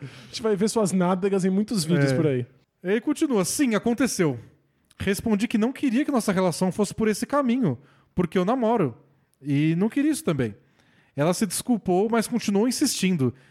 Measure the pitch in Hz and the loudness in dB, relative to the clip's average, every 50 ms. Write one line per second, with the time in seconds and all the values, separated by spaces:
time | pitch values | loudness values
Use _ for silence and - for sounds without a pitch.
0 | 143 131 - - - - - - 220 220 208 175 208 214 - 226 214 175 185 190 | -10 -16 -16 -18 -18 -16 -10 -4 -2 0 0 2 0 0 2 2 0 2 2 2
1 | 180 175 190 185 185 202 190 196 175 190 190 190 214 214 247 202 151 156 175 143 | 2 2 2 0 0 0 0 0 0 2 2 0 0 0 -2 -2 0 2 2 2
2 | 139 135 131 127 151 151 135 123 123 - - _ _ _ _ _ - 180 202 233 | 4 4 2 2 2 2 0 0 -2 -6 -10 _ _ _ _ _ -4 -2 -2 0
3 | - 302 294 - 320 302 254 202 180 - - - 302 247 214 190 - 233 240 - | 0 -2 -2 -2 0 0 0 0 0 0 0 0 0 2 0 0 0 0 0 0
4 | 277 233 - - 180 151 131 113 - - - _ _ _ _ _ _ _ _ - | 0 0 0 0 0 0 -2 -4 -8 -16 -20 _ _ _ _ _ _ _ _ -6
5 | - 190 202 - - 233 214 196 220 240 - 214 208 247 269 - - 269 214 247 | -4 -2 -2 -2 0 0 0 0 0 0 0 0 0 0 -2 -2 -2 0 0 0
6 | 294 - 285 233 - - 185 185 185 180 151 - 185 185 170 - 208 - - - | 0 0 -2 -2 0 0 0 2 2 0 0 0 -2 -2 0 0 -2 -2 -2 -2
7 | 220 220 208 - 247 - - 294 285 240 226 269 247 160 123 - - - _ _ | 0 0 0 -2 -4 -2 0 0 2 2 0 0 0 0 -2 -4 -8 -16 _ _
8 | _ _ _ - 180 170 - 190 180 190 247 269 240 214 240 226 170 131 113 - | _ _ _ -2 -2 0 0 0 0 2 0 0 0 0 2 2 0 0 -2 -6
9 | - _ _ _ _ _ _ _ 135 143 139 143 151 156 165 170 196 226 - 285 | -16 _ _ _ _ _ _ _ -4 -2 0 2 2 2 2 2 0 0 0 0
10 | 277 311 302 240 - 202 165 135 127 110 101 - _ _ _ _ _ _ _ _ | 0 0 0 -2 -2 -2 -2 0 -2 -4 -4 -8 _ _ _ _ _ _ _ _
11 | _ _ _ 135 143 165 180 - 226 180 - - - - 247 208 - - 175 180 | _ _ _ -2 0 0 0 0 -2 -4 -4 -4 -2 -2 -2 -2 0 0 0 2
12 | 202 226 226 233 208 - 240 226 - - 202 196 220 262 233 - 302 247 - - | 2 2 0 0 0 0 -4 -4 -2 0 0 2 2 0 0 0 -2 -2 0 0
13 | - 185 185 160 131 123 - - - _ | 0 0 2 2 0 0 -2 -4 -12 _